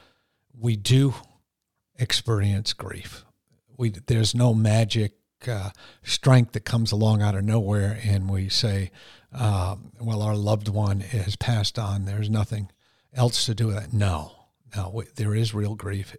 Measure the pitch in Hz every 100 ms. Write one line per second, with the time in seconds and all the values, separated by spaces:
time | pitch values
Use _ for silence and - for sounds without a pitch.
0 | _ _ _ _ _ 120 117 107 101 131
1 | 135 110 - _ _ _ _ _ _ -
2 | 117 - - 107 101 98 101 - 101 -
3 | - - - _ _ _ _ 113 117 95
4 | - 117 107 123 123 110 110 110 110 117
5 | 104 - _ _ - 107 95 - - -
6 | - - 135 127 117 110 - 117 110 104
7 | 110 107 104 98 104 113 98 104 98 107
8 | 107 101 95 98 98 - 113 98 92 -
9 | - - _ 127 113 98 90 95 - -
10 | 113 107 107 104 104 107 104 104 104 98
11 | 101 107 98 - - 113 101 - 104 101
12 | 98 104 104 107 107 107 98 _ _ _
13 | _ 131 123 - - 107 113 104 82 110
14 | 101 82 73 - _ _ _ 104 95 95
15 | 95 - 104 107 113 104 104 104 101 98
16 | 98